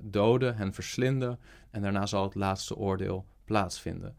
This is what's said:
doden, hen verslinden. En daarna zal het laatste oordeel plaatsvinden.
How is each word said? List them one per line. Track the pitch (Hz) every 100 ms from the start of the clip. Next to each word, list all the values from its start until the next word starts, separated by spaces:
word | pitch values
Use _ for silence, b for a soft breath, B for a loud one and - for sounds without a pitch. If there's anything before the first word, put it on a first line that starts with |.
doden, | 104 104 110 127 127 113
hen | 98
verslinden. | - - - 127 135 123 120 B B B
En | 107
daarna | 101 98 101
zal | 101
het | 98
laatste | 101 98 95 - -
oordeel | 98 95 95 95 - -
plaatsvinden. | - 107 92 - - 85 92